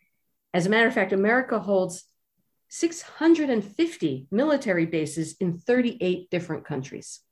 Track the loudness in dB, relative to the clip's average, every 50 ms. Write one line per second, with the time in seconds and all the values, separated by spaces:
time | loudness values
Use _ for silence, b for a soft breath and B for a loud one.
0 | _ _ _ _ _ _ _ _ _ _ -2 0 2 2 4 4 4 4 2 0
1 | 0 0 2 2 2 2 2 0 0 -2 -4 -4 -2 0 0 0 0 0 -4 -10
2 | -16 _ _ _ _ _ _ _ _ _ _ _ _ _ -6 -4 -2 -2 -4 -6
3 | -16 -14 -6 2 4 6 6 6 4 2 0 0 -2 -2 -2 -2 -2 -2 -2 -2
4 | -2 -2 -2 -4 -6 -2 0 0 2 2 2 0 0 0 0 2 0 0 0 -2
5 | -2 -2 -4 -4 -6 -6 -6 -4 -2 -2 -4 -2 -2 0 2 2 2 0 -2 -2
6 | -2 -2 -2 -2 -4 -4 -4 -4 -4 -4 -8 -8 -8 -6 -6 -6 -8 -8 -12 -16
7 | -16 -16 -18 -20 _ _